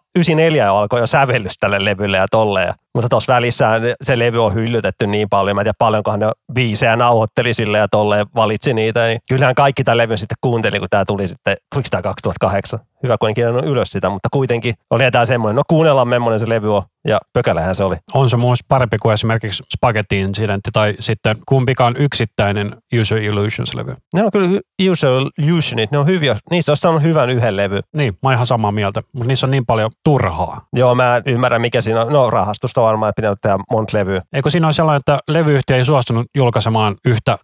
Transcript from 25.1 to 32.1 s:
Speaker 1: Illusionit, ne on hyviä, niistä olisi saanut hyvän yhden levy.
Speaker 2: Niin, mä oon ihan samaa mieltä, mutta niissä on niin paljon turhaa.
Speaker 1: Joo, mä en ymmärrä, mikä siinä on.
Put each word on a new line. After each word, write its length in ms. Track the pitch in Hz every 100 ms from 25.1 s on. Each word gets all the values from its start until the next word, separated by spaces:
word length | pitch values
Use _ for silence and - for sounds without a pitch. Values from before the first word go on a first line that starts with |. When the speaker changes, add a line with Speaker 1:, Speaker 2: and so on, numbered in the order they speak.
| 127 139 -
Speaker 1:
Illusionit, 520 | 151 170 - - 107
ne 80 | 147
on 80 | 147
hyviä, 300 | 185 139 107 -
niistä 200 | 175 147
olisi 80 | 147
saanut 220 | 180 160
hyvän 280 | 165 156 127
yhden 260 | 123 117 98
levy. 240 | 98 98 - 151
Speaker 2:
Niin, 160 | 127
mä 60 | - 131
oon 60 |
ihan 120 | 123 123
samaa 260 | 117 107
mieltä, 280 | 107 98 - -
mutta 160 | 131 120
niissä 180 | 131 135
on 40 |
niin 160 | 135 120
paljon 240 | 110 110 -
turhaa. 600 | 156 139 95 85 87 113 -
Speaker 1:
Joo, 220 | 120 123
mä 220 | 123 123 123
en 60 | 139
ymmärrä, 320 | 120 123 117
mikä 220 | 120 120
siinä 220 | 110 113
on. 80 | 117